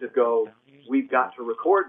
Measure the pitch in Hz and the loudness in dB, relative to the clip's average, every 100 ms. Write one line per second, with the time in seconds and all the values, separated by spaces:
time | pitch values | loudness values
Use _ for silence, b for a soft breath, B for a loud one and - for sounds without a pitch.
0 | 127 139 120 117 110 - 135 139 135 135 | -6 0 2 2 -2 -8 _ -20 -4 -4
1 | 135 127 127 - 117 113 160 196 | 0 -2 -2 -6 -8 -4 2 2